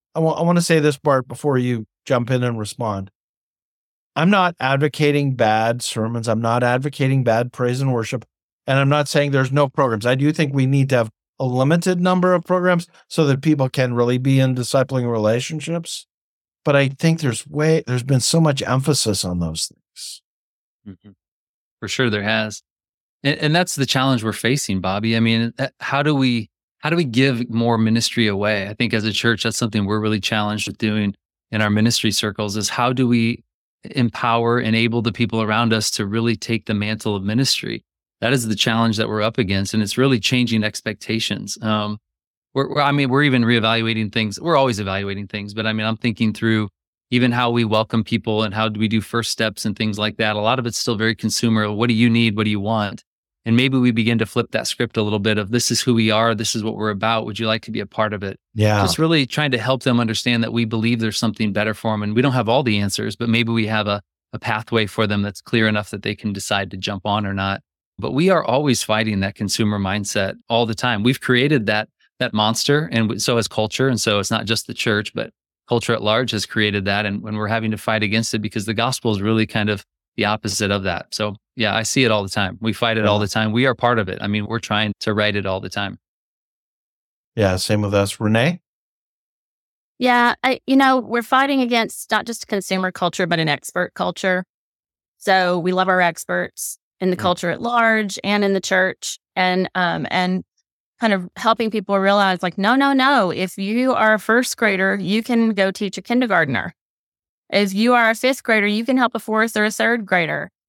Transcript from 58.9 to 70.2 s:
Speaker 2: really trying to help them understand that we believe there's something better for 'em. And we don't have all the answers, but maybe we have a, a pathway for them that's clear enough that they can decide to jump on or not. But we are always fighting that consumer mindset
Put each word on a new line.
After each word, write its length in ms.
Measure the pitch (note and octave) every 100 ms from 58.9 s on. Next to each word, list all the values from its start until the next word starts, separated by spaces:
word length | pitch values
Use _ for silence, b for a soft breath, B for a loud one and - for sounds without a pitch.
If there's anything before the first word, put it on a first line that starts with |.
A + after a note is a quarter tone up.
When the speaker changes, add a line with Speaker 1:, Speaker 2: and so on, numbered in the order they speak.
| -
Speaker 2:
really 260 | D#3+ E3
trying 280 | C3 - D3
to 60 | B2
help 260 | A2+ C3
them 160 | C3+ A#2+
understand 420 | A2+ A2 B2 A#2
that 80 | A2+
we 140 | A#2 A2+
believe 340 | A2+ A2+ A#2+
there's 160 | A2 -
something 360 | A2+ G2 G#2+
better 180 | G2 G#2+
for 220 | G#2 A#2
'em. 80 | G#2+
And 120 | G#2
we 60 | G#2+
don't 100 | C#3
have 140 | B2+ G#2+
all 120 | B2+
the 140 | B2 G#2
answers, 360 | G2+ - A2 -
but 120 | A#2
maybe 220 | A2+ A2+
we 160 | A2+ G#2+
have 180 | A2 G#2
a, 160 | G2+ - _ _
a 40 | G#2+
pathway 440 | - G#2+ A2 A#2 G#2
for 200 | - G#2+
them 160 | G2+
that's 180 | G2+ -
clear 280 | - A#2+ A2
enough 220 | G#2+ G#2+
that 120 | G#2
they 120 | G#2+ G#2
can 160 | G#2+
decide 360 | G2 - G2+ G2
to 40 | F#2+
jump 300 | F#2+ G2+ G#2
on 180 | G#2
or 80 | G2+
not. 300 | G2 G2 G2 _ _ _ -
But 140 | A2+
we 160 | C3+ F3+
are 140 | F3
always 380 | - B2+ D3 A#2
fighting 380 | - G#2+ A2 G2+
that 160 | G2 -
consumer 420 | G2+ - G#2+ G#2
mindset 560 | G2 G#2 G2 G#2